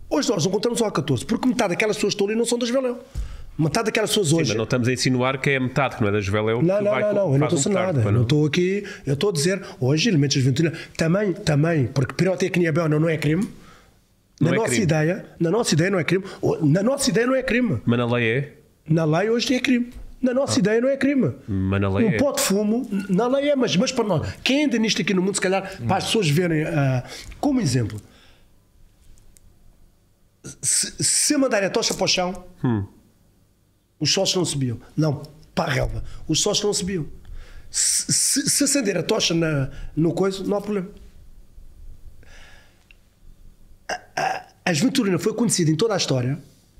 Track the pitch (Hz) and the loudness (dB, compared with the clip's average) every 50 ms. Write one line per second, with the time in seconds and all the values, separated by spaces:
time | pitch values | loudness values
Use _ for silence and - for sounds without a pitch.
0 | - - - 302 233 - 220 175 143 190 185 208 196 240 240 214 233 208 214 - | -8 -2 -2 0 0 0 0 0 0 0 0 0 0 0 0 0 -2 0 0 -2
1 | - - 131 113 - - 226 277 - 254 214 247 226 190 175 170 220 214 202 - | 0 0 -2 -2 0 -2 -2 0 0 0 2 2 0 0 0 0 0 -2 0 0
2 | - 202 - - 196 202 220 226 233 226 240 240 247 226 240 269 262 247 240 240 | 0 -2 0 0 -2 0 0 0 0 0 -2 -2 -2 -2 -2 -2 -2 -2 -4 -8
3 | - - - - - - - - - - - - 156 156 - 226 214 214 - 226 | -12 -12 -10 -8 -8 -8 -10 -14 -14 -10 -4 -2 -2 0 0 0 -2 0 0 0
4 | 208 - - 214 196 143 151 165 156 - 101 110 110 - 131 127 120 123 131 123 | 0 2 2 0 2 4 2 2 2 0 0 -2 0 0 0 0 2 0 0 0
5 | - 139 127 123 123 131 135 135 - 143 139 131 127 123 127 151 139 123 - - | 0 0 2 2 2 0 0 0 0 0 2 2 0 0 0 0 0 0 0 0
6 | 110 101 101 107 101 95 98 107 107 110 113 120 143 170 190 208 208 202 208 214 | 0 2 2 2 0 0 0 2 2 2 2 2 4 2 2 2 2 2 2 2
7 | 208 208 202 202 196 170 135 139 139 123 170 165 - 202 202 - - 190 165 131 | 2 2 2 2 2 2 4 2 2 2 2 0 2 2 0 0 0 0 0 0
8 | 110 104 107 120 120 110 151 151 151 151 135 180 180 180 190 202 202 - - - | 2 2 2 2 2 4 4 4 4 2 2 2 2 2 0 -2 -4 -6 -12 -8
9 | - 135 143 139 196 208 190 151 139 180 196 190 - - - - 127 123 147 156 | -4 -4 -2 0 0 0 0 0 0 0 0 -2 -4 -10 -6 -2 0 2 2 2
10 | 160 240 196 147 143 139 135 143 123 139 127 110 160 160 160 - - - - - | 2 2 4 4 2 2 2 2 2 2 2 2 0 0 -2 -6 -12 -14 -6 -2
11 | 170 160 170 202 214 202 165 - - - 151 139 151 170 170 156 127 110 - 143 | 0 0 2 2 0 0 -2 -2 -2 0 2 2 2 2 2 2 0 0 0 -2
12 | 131 - - - 175 190 180 175 190 175 - 180 180 165 151 165 170 147 151 151 | -2 -2 0 0 0 0 2 0 -2 0 2 2 2 2 2 2 2 2 2 2
13 | 156 170 160 151 143 143 156 175 214 - - - - - - - - _ _ _ | 2 2 0 0 0 0 0 0 0 -4 -8 -14 -20 -20 -20 -20 -20 _ _ _
14 | _ _ _ _ _ _ _ _ 147 165 - 220 226 151 120 247 208 147 165 156 | _ _ _ _ _ _ _ _ 0 2 2 2 0 2 2 2 2 2 2 2
15 | 151 160 180 240 - - - - 170 165 180 226 233 - 185 147 165 196 202 180 | 2 0 -2 -4 -8 -14 -6 -2 0 0 2 2 2 2 2 2 2 2 2 0
16 | 147 - 165 190 190 - - - - - - - 160 143 143 190 196 240 277 277 | 0 0 0 -2 -2 -6 -8 -4 -2 -2 0 2 2 2 2 4 2 0 0 0
17 | - 254 175 214 233 254 262 262 254 - 208 240 254 220 143 104 - 117 117 120 | 0 0 0 2 2 2 0 0 0 0 0 0 2 0 -2 -2 0 0 2 2
18 | 120 117 120 120 120 113 113 131 139 - - - - _ _ _ _ - 156 165 | 2 0 0 2 2 2 0 0 -2 -6 -10 -18 -20 _ _ _ _ 0 2 2
19 | 165 151 156 170 202 220 226 240 - - 254 247 - - 254 240 240 - - - | 2 2 2 2 2 2 0 0 0 0 0 0 2 2 2 0 0 -4 -8 -14
20 | - - - - - 254 247 262 277 - - - 185 208 220 233 240 269 277 262 | -16 -16 -6 -2 -2 0 2 0 0 0 2 2 2 4 2 2 2 2 0 0
21 | 254 277 294 269 214 135 - - - - 101 95 95 95 98 98 101 98 95 98 | 0 0 2 2 2 0 -2 -4 -6 -4 -2 0 0 2 2 2 2 2 2 2
22 | 233 208 117 107 - 190 180 - - - 196 202 214 208 220 247 269 - 202 196 | 2 2 2 2 2 0 0 -2 -2 0 0 0 0 0 0 -2 -2 -2 -4 -4
23 | 190 - 185 180 233 247 262 277 277 294 294 262 247 - 131 175 247 262 - - | -2 0 0 2 2 2 2 2 2 2 2 2 2 2 2 2 0 0 0 -2
24 | 226 208 180 151 92 95 - - - - 254 285 302 285 214 233 220 214 - - | 0 0 0 -2 -2 -4 -8 -6 -2 0 2 2 2 2 2 0 0 0 0 0
25 | 190 156 202 185 180 196 196 - - 185 185 190 190 185 - - 120 113 185 190 | 0 0 0 2 0 0 0 0 0 0 0 0 -2 -4 -8 -8 -2 -2 0 0
26 | - - - 226 196 151 143 165 180 170 160 151 156 160 170 151 139 131 131 127 | 0 0 0 2 2 2 2 2 2 2 2 0 0 0 0 0 2 2 2 0
27 | - - - - - - - - - 285 277 254 208 139 117 131 117 95 101 104 | -2 -6 -12 -16 -16 -16 -8 -4 -2 0 2 2 2 2 2 0 0 -2 -4 -10
28 | - - - - - - - _ - _ - - _ _ _ _ - - _ _ | -14 -18 -20 -20 -20 -20 -20 _ -20 _ -20 -20 _ _ _ _ -20 -20 _ _
29 | _ - - - - - - - - - - _ - - - _ - - _ _ | _ -20 -20 -20 -20 -20 -20 -20 -20 -20 -20 _ -20 -20 -20 _ -20 -20 _ _
30 | _ _ _ _ _ _ _ _ - - - - - - - - - - - - | _ _ _ _ _ _ _ _ -20 -20 -14 -6 -4 -2 0 0 -2 -4 -4 -4
31 | - - - - - - 294 294 269 247 233 202 196 180 180 226 208 - 185 - | -2 0 0 2 2 2 2 2 2 2 2 2 2 2 0 0 0 0 -2 0
32 | 190 156 - 185 180 180 190 - - - - - - 131 113 104 98 - - - | 0 0 2 0 0 -2 -4 -8 -12 -18 -10 -4 -2 0 0 0 -2 -6 -10 -18
33 | _ _ _ _ _ _ _ _ _ _ _ _ _ _ _ _ _ _ _ _ | _ _ _ _ _ _ _ _ _ _ _ _ _ _ _ _ _ _ _ _
34 | 151 147 - - 190 - - 190 170 - - 143 135 123 113 - - - - - | -2 0 0 0 0 0 0 0 -2 -2 -2 -2 -4 -4 -4 -6 -12 -6 -2 0
35 | 156 156 135 143 - - - - - - - - 170 - 131 131 123 110 107 107 | 0 0 0 -4 -8 -14 -20 -20 -20 -6 -4 -4 -2 0 0 -2 -2 -2 -4 -6
36 | 110 - - - - - 160 156 - 208 196 - - 208 196 - 185 180 202 175 | -8 -8 -10 -10 -6 -2 -2 0 0 0 0 0 0 0 0 0 -2 -4 -4 -4
37 | 143 - - - - - - - - - - - - - - - - - - - | -6 -8 -10 -16 -16 -16 -14 -14 -14 -16 -18 -18 -16 -8 -4 -2 0 0 0 -2
38 | - - - - - - - 277 285 - - - 285 269 - 285 247 196 190 175 | -2 0 0 0 0 0 0 0 -2 -2 0 0 2 2 2 2 0 0 -2 -2
39 | 160 - 214 220 - - 170 165 165 156 156 139 135 135 - - - - - 147 | -2 -2 0 0 0 0 0 0 0 0 0 0 -2 -4 -6 -8 -12 -6 -2 0
40 | 160 170 175 175 185 196 190 196 185 190 202 202 196 214 214 196 175 185 - - | 0 2 2 2 0 0 -2 -2 -4 -2 -2 -2 -2 -2 -4 -4 -4 -6 -12 -18
41 | - - - - - - - - - - - - - - - - - - - - | -20 -20 -20 -20 -20 -20 -20 -20 -20 -20 -20 -20 -20 -20 -20 -18 -16 -16 -16 -16
42 | - - - - - - - - - - - - - - - - _ _ - - | -16 -18 -18 -18 -20 -20 -20 -20 -20 -20 -20 -20 -20 -20 -20 -20 _ _ -20 -20
43 | _ _ _ _ - - - - - - - _ - - - - - - - - | _ _ _ _ -20 -20 -20 -20 -20 -20 -20 _ -20 -20 -20 -16 -10 -10 -10 -10
44 | - - - - - - - - - - - _ _ - 175 139 185 254 180 - | -10 -8 -6 -4 -2 -2 -4 -6 -8 -14 -20 _ _ -2 0 2 2 2 2 2
45 | 240 196 180 160 - 214 214 - 240 202 - - 170 151 160 156 156 156 202 175 | 2 2 0 0 0 -2 -2 0 0 0 2 2 2 2 2 2 2 0 0 -2
46 | - - 139 127 120 123 143 - - - - _ _ _ _ - | 0 0 0 0 0 -2 -4 -6 -8 -14 -20 _ _ _ _ -20